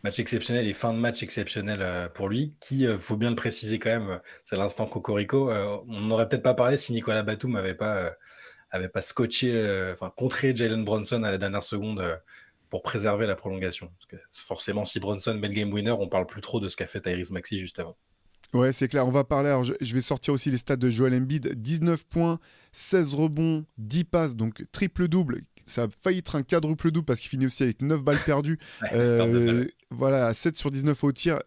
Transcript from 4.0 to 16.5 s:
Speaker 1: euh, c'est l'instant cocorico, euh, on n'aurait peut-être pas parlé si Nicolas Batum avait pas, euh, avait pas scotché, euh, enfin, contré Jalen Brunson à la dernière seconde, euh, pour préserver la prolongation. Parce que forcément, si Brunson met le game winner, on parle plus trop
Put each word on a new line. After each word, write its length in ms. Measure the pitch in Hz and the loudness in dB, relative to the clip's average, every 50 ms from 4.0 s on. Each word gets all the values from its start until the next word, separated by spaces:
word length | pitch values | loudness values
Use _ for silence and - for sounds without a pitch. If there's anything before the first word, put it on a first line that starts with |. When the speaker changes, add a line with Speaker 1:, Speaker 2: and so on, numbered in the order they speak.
| 107 98 | -2 -4
Speaker 1:
euh, 80 | 92 85 - - - - _ | -6 -8 -10 -16 -20 -18 _
c'est 120 | - 107 | -4 -2
l'instant 300 | 95 98 101 - - 110 | -2 0 -2 -2 -4 -4
cocorico, 640 | - - 113 - - 107 104 104 - - 139 135 127 | -4 -4 -6 -4 0 0 0 0 2 2 2 2 2
euh, 280 | 113 104 98 104 101 104 - | 0 0 -2 -2 -4 -6 -8
on 140 | 123 113 101 | -10 -6 -4
n'aurait 280 | 104 107 113 113 113 110 | 0 2 4 4 4 2
peut-être 140 | - 131 - | 2 2 4
pas 100 | 131 123 | 2 4
parlé 240 | - 123 123 143 | 6 4 4 4
si 160 | 135 - - 123 | 2 0 0 -2
Nicolas 300 | 117 113 - 107 107 107 | -2 -2 0 0 0 0
Batum 320 | 107 107 104 - 127 120 | -2 -4 -4 -2 -2 -2
avait 200 | 101 95 95 92 | -2 -2 -2 -4
pas, 200 | - 110 107 107 | -2 -2 -2 -2
euh, 140 | 98 90 85 80 _ _ - - - - - - _ _ _ | -2 -2 -4 -6 _ _ -20 -20 -20 -20 -20 -20 _ _ _
avait 200 | - 92 92 92 | -6 -6 -6 -4
pas 120 | - 98 | -4 -4
scotché, 500 | - - - - 120 117 120 - 131 123 117 | -4 -2 0 0 0 2 2 0 2 2 2
euh, 400 | 113 110 104 98 95 92 92 90 | 2 0 0 0 -2 -2 -4 -6
enfin, 180 | - 107 90 - | -8 -10 -12 -6
contré 400 | - 123 131 - - - 135 127 | -2 -2 -2 0 2 0 0 2
Jalen 300 | 113 120 113 110 113 107 | 2 0 0 0 0 0
Brunson 380 | 104 107 110 101 - 123 117 110 | 0 0 -2 0 -2 -2 -2 0
à 80 | 104 | 0
la 60 | 98 | -2
dernière 260 | 92 101 98 98 101 - | -2 -2 -2 -4 -4 -4
seconde, 360 | - - 101 101 110 107 95 | -4 -4 -4 -4 -4 -4 -4
euh, 160 | 92 85 80 80 _ _ - - - _ _ _ _ _ | -4 -4 -4 -6 _ _ -20 -20 -20 _ _ _ _ _
pour 120 | - 98 | -8 -8
préserver 460 | - - - 110 98 107 101 104 113 | -6 -4 -4 0 0 2 2 2 2
la 80 | 104 95 | 0 -2
prolongation. 560 | 92 - 101 95 92 92 90 87 - 92 85 87 _ | -4 -4 -8 -6 -4 -4 -4 -4 -6 -12 -16 -18 _
Parce 60 | - | -20
que 80 | _ - 90 - _ | _ -20 -20 -20 _
forcément, 540 | - - - - 95 - - - 101 104 104 | -16 -16 -10 -8 -8 -6 -4 -4 -2 -2 -2
si 140 | - - 120 | -2 -4 -4
Brunson 360 | 107 98 104 98 - 117 110 | -2 -2 -4 -2 -2 -2 -2
met 140 | 107 101 104 | -2 -4 -2
le 40 | 101 | -2
game 180 | 107 107 101 | -2 -2 0
winner, 200 | 101 104 104 110 | -2 0 0 0
on 160 | 120 101 101 | 0 0 -2
parle 180 | - - 95 90 | 0 0 -2 -2
plus 160 | - - 101 | -2 -6 -14
trop 180 | - - | -10 -4